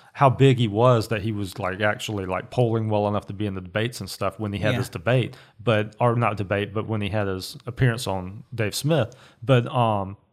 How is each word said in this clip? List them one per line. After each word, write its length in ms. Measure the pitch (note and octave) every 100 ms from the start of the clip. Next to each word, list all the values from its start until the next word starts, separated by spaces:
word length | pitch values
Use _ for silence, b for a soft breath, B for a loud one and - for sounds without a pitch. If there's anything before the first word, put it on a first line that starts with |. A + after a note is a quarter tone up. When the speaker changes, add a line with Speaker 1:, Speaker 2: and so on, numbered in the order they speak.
| b
Speaker 1:
how 140 | - C#3
big 300 | G#2 C3+ B2+
he 100 | A2+
was, 400 | G2+ B2+ A#2 G#2
that 140 | A2
he 100 | G#2+
was, 260 | G#2 F#2+ -
like, 220 | F#2 F#2+
actually, 460 | G#2+ G#2+ - G#2 F#2
like, 240 | F#2 -
polling 400 | - A#2+ A2+ G#2+
well 180 | G#2 G#2
enough 180 | G#2 -
to 40 |
be 140 | G2 G#2
in 80 |
the 80 | F#2+
debates 360 | F2+ F#2+ A#2 B2
and 100 | F#2+
stuff 280 | - G2 -
when 140 | G#2
he 60 | G2
had 140 | G#2+
Speaker 2:
Yeah. 60 | A#2
Speaker 1:
his 120 | A#2+
debate, 480 | - A2+ C3 - B B _
but, 380 | G#2 G#2+ G#2+ -
or 160 | B2 A#2+
not 200 | A2+ G#2
debate, 380 | F#2+ G2+ G#2
but 120 | G#2 G2+
when 140 | A2
he 80 | G2+
had 180 | G#2+ G2
his 280 | F#2+ - - -
appearance 400 | - C3 A#2 -
on 380 | F#2+ F2+ G#2+ -
Dave 200 | A#2 G#2
Smith. 420 | - C#3+ D#3+ G#2+ B B B
But, 240 | A2+ B2+ B2
um, 500 | C3 A2+ G#2 F#2+ G2+ _